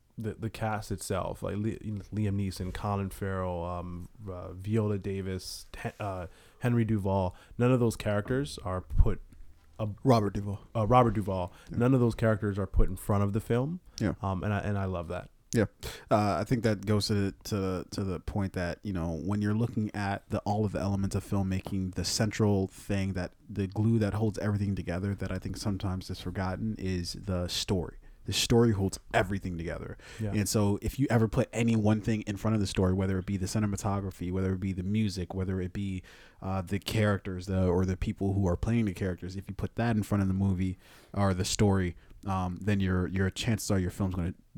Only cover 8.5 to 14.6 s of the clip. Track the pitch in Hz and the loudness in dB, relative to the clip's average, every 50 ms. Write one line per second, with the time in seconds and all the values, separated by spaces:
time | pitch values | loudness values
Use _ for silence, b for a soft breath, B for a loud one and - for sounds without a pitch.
8.5 | - - - 95 92 92 - - - - - 107 92 - - - - - - - | -8 -10 -6 -6 -6 -6 -4 0 4 6 6 6 4 0 -6 -16 -18 -18 -18 -18
9.5 | - - - - - - 110 104 98 - - 131 123 113 104 101 95 107 101 101 | -18 -20 -20 -20 -8 -6 -6 -6 -4 0 4 6 6 6 6 2 0 -2 -4 -4
10.5 | 98 - - - - 117 107 101 123 127 120 117 104 113 92 101 95 92 90 92 | -6 -8 -10 -6 -2 0 4 6 6 6 6 6 4 0 -2 0 -2 -2 -2 -4
11.5 | B B B B - 117 120 127 135 127 120 113 104 - 117 110 107 98 110 104 | B B B B 0 2 4 4 6 6 4 4 2 2 2 2 2 2 0 -2
12.5 | 95 101 95 - - - - - 98 - - - 104 101 101 101 101 110 - - | -2 -2 -4 2 6 6 6 6 6 -4 -2 0 2 2 2 2 0 -2 0 0
13.5 | 117 120 131 156 175 180 _ - - - 113 87 - - 107 95 95 90 71 107 | 0 0 0 -2 -6 -8 _ -14 -6 -2 -2 -2 -2 -2 -4 -4 -2 -2 -2 -2
14.5 | 104 98 | -2 -2